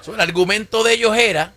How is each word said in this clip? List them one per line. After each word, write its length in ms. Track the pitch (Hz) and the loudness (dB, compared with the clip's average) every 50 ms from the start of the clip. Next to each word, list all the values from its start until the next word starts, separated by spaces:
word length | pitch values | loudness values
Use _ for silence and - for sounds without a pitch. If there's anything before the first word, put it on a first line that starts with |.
So, 140 | - - - | -16 -14 -4
el 60 | 220 | -4
argumento 600 | 180 165 170 175 180 175 202 214 220 - - 220 226 | -4 -2 0 0 0 0 0 -4 -4 -4 -2 0 2
de 80 | 233 233 | 2 2
ellos 220 | 233 233 220 214 233 | 2 2 0 2 2
era 340 | 240 220 180 151 156 180 - | 2 2 2 -2 -4 -4 -8